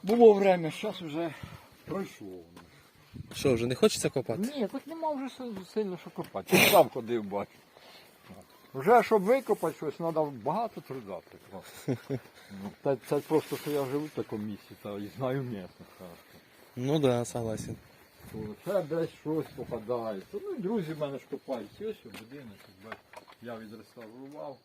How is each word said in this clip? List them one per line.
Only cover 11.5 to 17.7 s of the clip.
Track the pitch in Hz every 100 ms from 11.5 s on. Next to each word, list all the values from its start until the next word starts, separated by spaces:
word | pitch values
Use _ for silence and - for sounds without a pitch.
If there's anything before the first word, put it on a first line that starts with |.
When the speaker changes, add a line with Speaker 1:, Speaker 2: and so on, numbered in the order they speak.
| 95 - - - 127 - 131
Speaker 2:
<laughs> | - - - 196
Speaker 1:
Ну, | 101 -
та-, | 143 135 -
це | 147
просто, | - 156 - 135
що | -
я | 147 135
живу | 143 151
в |
такому | - 110 110
місці, | 107 101 - 92
та | 104 101
і | 104 104
знаю | 127 135
місце, | 123 107 90 - 87 -
хорошо. | 90 85 - - - - - -
Speaker 2:
Ну | 127 156
да, | 139 120 120
согласен. | 123 113 110 -